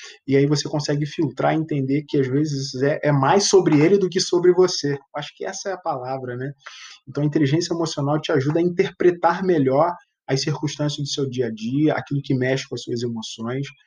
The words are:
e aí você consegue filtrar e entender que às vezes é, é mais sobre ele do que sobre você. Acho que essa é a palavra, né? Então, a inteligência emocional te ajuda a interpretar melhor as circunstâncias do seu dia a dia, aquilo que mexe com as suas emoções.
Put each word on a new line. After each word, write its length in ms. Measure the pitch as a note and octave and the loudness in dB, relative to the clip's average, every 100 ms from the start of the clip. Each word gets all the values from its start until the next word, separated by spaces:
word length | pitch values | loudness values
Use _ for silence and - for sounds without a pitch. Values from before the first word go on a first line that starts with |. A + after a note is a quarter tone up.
| - - - | -20 -14 0
e 80 | C#3 | 2
aí 100 | C#3+ | 4
você 220 | D3 D3+ | 2 0
consegue 360 | D3+ D3 D3 | -4 -2 -2
filtrar 480 | D3+ - C#3+ - C#3+ | -2 -2 -4 0 0
e 60 | D#3 | 0
entender 460 | D#3 C#3+ C3 C#3+ C#3+ | -2 -2 0 -2 0
que 100 | D3 | 0
às 100 | B2+ | 0
vezes 520 | C3+ D#3 C#3 C3+ B2+ | 0 -2 -4 -6 -2
é, 200 | C#3 D#3 | 0 2
é 80 | D3 | 0
mais 380 | C#3+ C3+ G3 G3+ | 2 4 2 4
sobre 320 | F#3+ E3 D3+ | 4 6 4
ele 180 | D#3+ G3+ | 6 4
do 100 | F#3 | 2
que 120 | F3+ | -2
sobre 320 | - F3 F3+ | 0 4 4
você. 420 | F3 F3+ - C#3+ C#3+ - | 6 4 2 -4 -4 -6
Acho 200 | D3 D3 - | -10 -10 -10
que 80 | |
essa 260 | F#3+ F#3+ G3+ | -10 -8 -8
é 20 | |
a 40 | F3+ | -6
palavra, 600 | E3 C3+ B2+ C3 B2 B2 | -6 -6 -6 -6 -6 -8
né? 160 | C3+ - - - - - - | -8 -10 -18 -18 -20 -20 -8
Então, 160 | C#3+ | -2
a 20 | D3 | 0
inteligência 480 | D#3 C#3 D#3+ E3 | 2 2 2 0
emocional 460 | E3 D#3+ - C#3 D#3 | -2 -2 -2 -2 -2
te 100 | D3 | 0
ajuda 300 | D#3 C3+ E3 | 0 2 2
a 20 | |
interpretar 800 | F3 F3 F#3+ - F3+ F3 E3+ F3 | 0 2 -2 2 2 4 0 2
melhor 500 | F#3 E3 C3 C#3 E3+ F3 _ _ | 0 2 2 2 2 -2 _ _
as 160 | - C3+ | -4 -2
circunstâncias 640 | D#3 C#3+ D3 - D3 D3 | -2 -4 -6 -4 -4 -4
do 80 | C#3 | -6
seu 160 | D3 C3 | -4 -4
dia 180 | B2 A#2 | -2 -4
a 40 | |
dia, 420 | A2 A2+ C3+ D3+ | -4 -4 0 2
aquilo 260 | - - C#3+ | 0 -2 -6
que 100 | - | 0
mexe 360 | C3 B2+ C3 - | 0 2 0 -4
com 80 | A#2 | -10
as 60 | |
suas 180 | - A#2+ | -6 -6
emoções. 640 | A#2+ A2+ A2 - A2+ C3 C#3 - | -4 -6 -10 -10 -6 -6 -8 -12